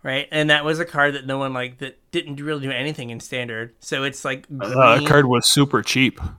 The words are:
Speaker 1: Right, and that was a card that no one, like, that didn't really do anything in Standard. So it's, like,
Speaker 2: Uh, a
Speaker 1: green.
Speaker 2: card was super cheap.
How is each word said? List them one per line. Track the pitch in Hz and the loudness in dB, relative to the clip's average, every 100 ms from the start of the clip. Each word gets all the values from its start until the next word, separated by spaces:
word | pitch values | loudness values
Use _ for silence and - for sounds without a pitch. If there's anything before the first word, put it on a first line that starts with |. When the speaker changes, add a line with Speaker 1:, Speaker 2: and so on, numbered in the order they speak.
Speaker 1:
Right, | 143 135 143 | -4 -6 -4
and | 156 151 | -2 2
that | 151 | 2
was | 147 160 | 2 -2
a | 170 | -2
card | 151 143 139 | 0 0 0
that | 131 | -6
no | 139 | -4
one, | 135 | -4
like, | 127 127 127 | -4 -8 -10
that | 135 - _ | -14 -14 _
didn't | 170 165 139 | -8 -6 -10
really | 147 151 | -6 -6
do | 135 | -4
anything | 127 139 151 120 | -4 -4 -6 -10
in | 113 | -10
Standard. | - 131 120 110 117 _ | -8 -8 -6 -8 -10 _
So | - 147 | -6 -4
it's, | 139 135 | -4 -6
like, | 143 135 - | -8 -8 -10
Speaker 2:
Uh, | 139 117 | -8 -4
a | 127 127 120 | 6 6 6
Speaker 1:
green. | 147 | 6
Speaker 2:
card | 147 135 | 4 6
was | 123 - | 2 2
super | - 143 120 | 4 4 2
cheap. | 101 127 131 - - | 0 2 0 0 -12